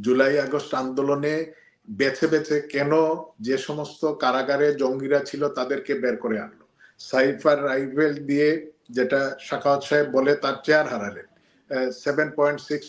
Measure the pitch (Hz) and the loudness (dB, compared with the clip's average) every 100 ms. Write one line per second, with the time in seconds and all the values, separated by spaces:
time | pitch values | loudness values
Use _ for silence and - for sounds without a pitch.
0 | 107 127 135 143 135 143 - 131 131 131 | 0 2 4 2 0 -4 -4 -4 -4 -2
1 | 139 143 147 156 160 - _ _ - 104 | 0 0 0 -2 -6 -12 _ _ -12 -2
2 | 135 131 160 156 156 147 143 139 143 156 | -2 0 2 2 2 -2 -2 -2 2 2
3 | 160 160 - - 113 131 - 151 143 - | 2 0 -6 -10 -4 -2 -2 -8 -8 -4
4 | 156 147 131 131 131 139 147 139 131 135 | -4 0 0 0 0 2 2 2 0 -2
5 | 135 139 139 139 143 135 127 135 - 127 | 0 0 0 -4 -4 -2 -4 -4 -4 -2
6 | 123 113 117 107 107 - _ _ - - | -2 -2 -4 -4 -6 -16 _ _ -20 -20
7 | - 131 135 139 156 143 139 131 135 135 | -4 2 2 2 2 2 2 -2 -2 0
8 | 156 143 139 143 151 160 - - - 120 | 0 0 -2 2 2 2 -4 -18 -8 -2
9 | 123 139 135 - - 135 143 139 - 147 | 0 0 0 -6 -6 -2 0 0 2 2
10 | 143 127 135 147 139 135 - 151 147 117 | 4 2 4 2 0 -2 2 4 2 -2
11 | 101 95 - _ _ _ - 135 127 - | -6 -10 -16 _ _ _ -8 -4 -2 -2
12 | 147 143 151 151 143 147 - 151 | -2 0 0 2 2 0 -4 -6